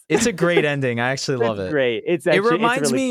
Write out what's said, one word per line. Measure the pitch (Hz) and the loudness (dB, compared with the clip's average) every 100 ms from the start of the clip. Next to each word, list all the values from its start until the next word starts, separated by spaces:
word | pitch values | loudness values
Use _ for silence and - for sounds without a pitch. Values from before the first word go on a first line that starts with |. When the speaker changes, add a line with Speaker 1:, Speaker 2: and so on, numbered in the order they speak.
| - | -2
Speaker 1:
It's | 156 233 | 0 0
a | |
great | 170 170 170 151 | 0 0 2 0
Speaker 2:
<laughs> | |
Speaker 1:
ending. | 143 131 117 | 0 -2 -2
I | 120 | -2
actually | 135 - 131 | -2 -4 -2
Speaker 2:
It's | 117 | 0
Speaker 1:
love | 104 | -2
it. | 95 | -2
Speaker 2:
great. | 147 127 110 - | 0 0 0 -2
It's | 170 175 | 0 2
Speaker 1:
It | |
Speaker 2:
actually, | 165 220 | 2 2
it's | |
Speaker 1:
reminds | 240 233 247 143 | 2 0 0 0
Speaker 2:
really | 135 254 | 0 0